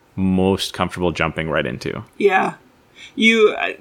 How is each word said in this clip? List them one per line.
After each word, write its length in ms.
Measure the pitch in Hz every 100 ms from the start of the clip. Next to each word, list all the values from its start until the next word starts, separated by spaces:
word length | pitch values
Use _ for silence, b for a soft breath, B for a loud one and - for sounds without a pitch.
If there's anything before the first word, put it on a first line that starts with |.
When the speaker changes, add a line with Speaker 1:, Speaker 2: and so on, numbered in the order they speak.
| _ -
Speaker 1:
most 580 | 95 92 92 95 -
comfortable 380 | - 90 - 90
jumping 380 | 80 80 82 80
right 160 | 76 67
into. 380 | 65 - - - -
Speaker 2:
Yeah. 340 | 202 185 185 - _ _ _ B B -
You, 400 | 220 226 214 -
uh, 160 | 90 -